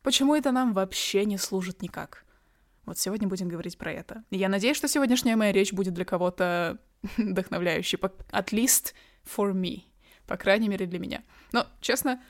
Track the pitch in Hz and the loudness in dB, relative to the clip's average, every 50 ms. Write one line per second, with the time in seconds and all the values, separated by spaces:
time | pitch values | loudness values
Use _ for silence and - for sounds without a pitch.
0 | - 269 247 - 277 285 302 302 262 277 254 254 254 240 202 196 190 190 - - | 0 2 4 4 6 6 4 4 4 2 2 2 2 2 2 2 0 0 -2 -4
1 | - - - 196 208 214 202 185 - - 196 190 180 185 - - 185 175 - - | -4 0 2 2 2 2 0 -2 -4 -4 -2 -4 -4 -4 -8 -8 -10 -10 -8 -10
2 | - - - - _ _ _ _ _ _ _ _ _ _ _ _ _ - - - | -12 -12 -16 -20 _ _ _ _ _ _ _ _ _ _ _ _ _ -10 -6 -4
3 | - 185 208 208 208 190 185 180 185 175 170 170 170 175 - - - 165 160 160 | -4 -4 -2 -2 -2 -2 -2 -4 -4 -6 -6 -6 -8 -10 -10 -8 -8 -8 -8 -8
4 | 170 - - 220 - _ 196 185 190 190 196 196 202 247 294 - - 285 - 294 | -12 -12 -16 -16 -10 _ 0 0 2 2 2 2 2 2 2 2 0 0 2 2
5 | 277 233 254 247 - 240 226 220 214 202 196 196 196 - 202 185 196 185 175 175 | 4 4 2 2 4 2 4 4 4 4 4 4 2 2 0 -2 -2 -2 -2 -4
6 | 180 - 190 170 180 180 180 - 180 175 175 175 170 165 - - - _ _ _ | -2 -2 0 0 0 0 0 0 0 0 2 0 0 -2 -4 -8 -14 _ _ _
7 | - 196 - 240 214 196 185 190 185 - - 175 175 175 160 165 180 - - - | -12 -4 -2 -2 -2 0 -2 -2 -4 -4 -4 -2 0 0 0 0 -2 -2 -2 -2
8 | - 190 - - - - - - 190 - 208 220 240 269 - - - - - - | -2 -6 -6 -10 -16 -6 -4 -4 -2 0 0 2 4 4 4 2 0 -4 -10 -14
9 | - _ _ _ _ - - - 202 202 190 190 180 175 - 175 - _ _ _ | -20 _ _ _ _ -8 -4 -2 0 0 0 0 -2 -2 -6 -8 -12 _ _ _
10 | _ _ - _ _ - - - - 196 196 220 226 208 196 185 190 175 180 175 | _ _ -20 _ _ -8 -8 -2 2 4 4 4 4 0 0 -2 -4 -4 -6 -8
11 | 175 - - - - _ - - - - - 240 - - - - - - 233 - | -6 -8 -8 -10 -10 _ -20 -20 -10 -2 -2 -2 -2 -2 -8 -4 -2 0 0 0
12 | - 269 254 247 - | 0 -2 -2 -4 -8